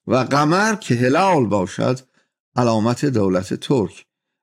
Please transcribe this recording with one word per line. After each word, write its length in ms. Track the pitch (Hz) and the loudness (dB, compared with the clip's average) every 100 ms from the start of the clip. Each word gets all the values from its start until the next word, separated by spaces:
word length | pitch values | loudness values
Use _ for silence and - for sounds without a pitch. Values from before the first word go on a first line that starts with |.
| - | -2
و 100 | 123 | -2
قمر 580 | 127 139 151 180 220 | 0 0 2 2 0
که 200 | 208 - | -2 -2
هلال 520 | 120 123 151 196 165 110 | 0 2 2 2 2 2
باشد 540 | 101 92 - 113 127 - _ _ _ _ - | 0 -2 -2 -2 -2 -8 _ _ _ _ -2
علامت 480 | 120 110 113 120 | 0 2 0 0
دولت 500 | 147 117 98 92 92 | -2 0 0 0 -2
ترک 520 | - - 139 92 - - _ _ _ | -6 -2 -2 -2 -6 -20 _ _ _